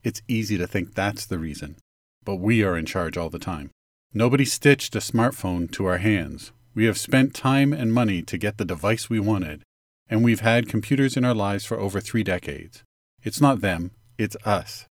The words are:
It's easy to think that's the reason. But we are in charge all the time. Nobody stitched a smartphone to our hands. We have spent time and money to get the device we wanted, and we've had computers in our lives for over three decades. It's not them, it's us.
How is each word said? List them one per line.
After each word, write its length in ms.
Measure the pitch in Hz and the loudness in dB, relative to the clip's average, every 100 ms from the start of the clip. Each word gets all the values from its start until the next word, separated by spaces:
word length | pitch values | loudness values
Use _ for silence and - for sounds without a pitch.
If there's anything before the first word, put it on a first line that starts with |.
It's 180 | 117 - - | -6 -8 -4
easy 300 | 113 107 101 | -2 0 -2
to 100 | 87 | -2
think 280 | 101 85 - | -4 -4 -2
that's 300 | 101 98 - | -2 -4 -8
the 140 | 90 | -6
reason. 380 | 80 73 73 73 _ _ _ _ - | -6 -8 -14 -16 _ _ _ _ -8
But 160 | 98 | -2
we 200 | 101 113 | 2 4
are 160 | 98 85 | 2 0
in 80 | 78 | -2
charge 300 | 95 82 87 | -2 -2 -4
all 140 | 82 | -6
the 100 | 78 | -6
time. 320 | - 80 67 _ _ _ _ | -8 -8 -10 _ _ _ _
Nobody 300 | 107 120 135 | 0 2 4
stitched 540 | 127 - 143 139 - 110 | 2 4 4 4 2 -6
a 20 | |
smartphone 720 | - 117 120 - 95 87 82 | -2 2 2 0 -4 -2 -4
to 140 | - 95 | -2 0
our 140 | 87 | 2
hands. 520 | 104 101 73 69 - _ _ - | 2 2 -2 -10 -16 _ _ 0
We 120 | 110 | 0
have 100 | 104 | 0
spent 360 | - 131 131 | 0 2 2
time 380 | - 131 135 139 | 2 2 4 2
and 220 | 147 117 | 2 2
money 280 | 117 113 90 | 2 2 0
to 140 | 80 90 | -4 -4
get 200 | 104 104 | -4 -2
the 80 | 98 | -4
device 440 | 85 101 110 - | 0 0 0 -2
we 120 | 113 | 0
wanted, 420 | 104 104 82 76 _ _ _ _ _ | 2 0 -2 -10 _ _ _ _ _
and 160 | 107 120 | 2 4
we've 160 | 107 | 4
had 260 | 113 117 120 | 4 4 2
computers 480 | 113 - 139 135 131 | -4 0 2 2 2
in 80 | |
our 100 | 123 | 0
lives 300 | 113 101 101 | 2 0 -2
for 160 | - - | -4 -4
over 220 | 98 98 | -2 -4
three 220 | - 117 | -2 -2
decades. 600 | 98 90 - 69 82 - _ _ _ _ | 0 -2 -4 -10 -14 -20 _ _ _ _
It's 160 | 110 - | -8 2
not 220 | 143 127 | 2 4
them, 300 | 98 85 90 - _ - | 0 -2 -6 -12 _ -6
it's 180 | 104 - | -4 -4
us. 440 | 110 98 - - - | 0 0 -2 -16 -20